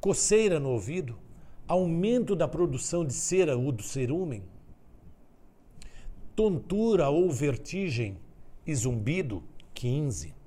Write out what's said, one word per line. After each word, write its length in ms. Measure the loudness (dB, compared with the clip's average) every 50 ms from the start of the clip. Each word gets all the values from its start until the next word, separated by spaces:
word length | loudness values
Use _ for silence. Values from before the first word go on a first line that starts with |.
Coceira 580 | 2 2 2 2 4 6 6 6 6 6 4 2
no 120 | 2 2
ouvido. 460 | 0 0 -2 -2 -4 -4 -4 -6 -8 -12 -14 -18 -18 -18 -18 -16 -16 -16 -2 2
Aumento 640 | 2 2 4 4 2 2 4 4 4 4 4 2 2
da 140 | 2 2 0
produção 560 | 2 2 2 2 2 -2 -2 -2 0 0 0
de 80 | 0
cera 440 | -2 -2 -2 2 4 4 4 4 4
ou 140 | 2 2 0
do 140 | -2 -2 -6
cerúmen. 580 | -6 -4 -2 0 0 0 -2 -2 -4 -4 -8 -10 -14 -18 -20 -20 -20 -20 -20 -20 -20 -20 -20 -20 -20 -20 -20 -20 -20 -20 -20 -20 -20 -20 -20 -20 -20 -18 -16 -16 -14 -14 -12 -12 -12 -12 -10 -12 -8 -2
Tontura 720 | 2 2 2 2 0 -2 -2 0 2 2 4 4 4 4 4
ou 220 | 4 4 4 2
vertigem 880 | 2 2 0 0 0 -2 -6 -8 -6 -4 -2 -2 0 -2 -2 -2 -4 -10 -14 -18 -18 -18 -18 -16 -16 -12 -6
e 80 | -4 -2
zumbido, 720 | 0 0 0 0 0 0 0 0 0 -2 -4 -6 -8 -10 -12 -16 -16 -16 -14
quinze. 600 | -10 -4 -2 0 0 0 0 -2 -4 -4 -8 -10 -12 -16 -18